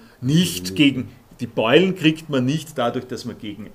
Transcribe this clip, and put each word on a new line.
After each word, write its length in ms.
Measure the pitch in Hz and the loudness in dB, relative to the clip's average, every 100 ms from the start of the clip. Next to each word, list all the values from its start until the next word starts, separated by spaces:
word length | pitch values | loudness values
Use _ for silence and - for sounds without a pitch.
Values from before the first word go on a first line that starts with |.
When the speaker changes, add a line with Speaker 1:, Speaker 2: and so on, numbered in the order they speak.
| - - | -20 -8
Speaker 1:
nicht 500 | 123 160 - - 92 | 0 2 2 -2 -6
Speaker 2:
Mhm. 40 | - | 2
Speaker 1:
gegen, 340 | 147 123 110 - _ - | 2 2 -8 -14 _ -12
die 60 | 117 | -8
Beulen 500 | - 110 147 190 - | -2 4 4 4 2
kriegt 340 | 156 156 - | 0 0 -2
man 140 | 135 123 | -2 0
nicht 300 | 156 - - | -2 -4 -4
dadurch, 260 | 120 123 120 | -2 -2 -8
dass 200 | 113 117 | -10 -12
man 120 | 98 | -12
gegen 320 | 107 101 101 | -12 -14 -14